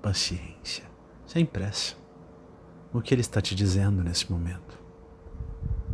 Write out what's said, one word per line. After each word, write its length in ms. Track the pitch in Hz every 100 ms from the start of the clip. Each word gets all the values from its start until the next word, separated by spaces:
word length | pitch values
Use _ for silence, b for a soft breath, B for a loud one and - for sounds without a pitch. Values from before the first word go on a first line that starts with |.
paciência, 840 | 104 95 - 87 - - - - - - - - -
sem 200 | 170 165
pressa, 500 | - 98 - - - - - - - - - - - -
o 80 | 120
que 140 | -
ele 80 | 127
está 180 | 117 107
te 140 | -
dizendo 500 | 95 101 95 98 98
nesse 280 | 85 85 -
momento. 480 | 87 85 87 - - - - - - - - - - - - -